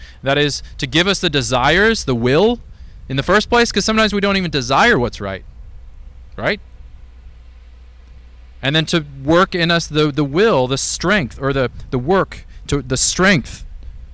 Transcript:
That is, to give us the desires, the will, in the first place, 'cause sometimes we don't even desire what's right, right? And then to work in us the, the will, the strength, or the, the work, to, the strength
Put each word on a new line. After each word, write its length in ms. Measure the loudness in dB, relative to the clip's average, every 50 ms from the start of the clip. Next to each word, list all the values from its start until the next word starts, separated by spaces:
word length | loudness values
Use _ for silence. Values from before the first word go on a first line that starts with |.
| -16 -18 -14 -6 -2
That 160 | 0 2 2
is, 240 | 2 0 0 -4 -8 -10 -8 -6
to 80 | -6
give 200 | -2 0 0 2
us 140 | 2 0 0
the 80 | 0 0
desires, 760 | 0 0 0 0 0 2 4 4 4 4 4 4 2 0 0
the 100 | -2 0
will, 460 | 0 2 4 4 6 4 4 2 0 -6 -14 -18 -18 -18 -18 -18 -16 -10
in 100 | -6 -4
the 60 | -2 0
first 280 | 4 4 4 4 4
place, 200 | 4 4 4 4
'cause 140 | 2 0 0
sometimes 300 | 2 2 2 2 2 2
we 60 | 0
don't 160 | 0 0 0 0
even 120 | -2 -2
desire 480 | -2 -2 -2 2 2 4 4 4 4 4
what's 220 | 2 -2 -4 -6
right, 240 | -8 -8 -8 -8 -10 -14 -18 -18 -18 -18 -18 -18 -18 -18 -18 -18 -18 -18 -18 -20 -20 -16 -10
right? 240 | -4 -4 -4 -4 -4 -8 -16 -20 -20 -20 -20 -20 -20 -20 -20 -20 -20 -20 -20 -20 -20 -20 -20 -20 -20 -20 -20 -20 -20 -20 -20 -20 -20 -20 -20 -20 -20 -20 -20 -20 -20 -20 -20 -14 -8 -4
And 140 | -2 0
then 80 | 0 0
to 180 | 0 0 -2 -2 -2 -12 -8 0
work 300 | 4 4 4 4 4 2
in 160 | -2 0 2
us 160 | 0 0 0
the, 260 | -2 0 2 2 2 2
the 120 | 0 -2
will, 420 | 0 2 2 4 4 4 4 2
the 120 | 2 0 -2
strength, 640 | -2 -4 -4 -2 0 0 0 0 0 -2 -6 -4
or 120 | -4 -2 0
the, 180 | 0 0 -2 -4 -8 -10 -4
the 80 | -4 -4
work, 460 | 0 2 2 2 2 0 -4 -16 -18 -18 -18 -12 -6
to, 160 | -4 -2 -2 -2
the 140 | -2 -2
strength 680 | 0 0 0 0 2 4 4 4 2 0 -4 -10 -14 -14 -14 -14 -14 -14 -14 -14 -16 -16 -16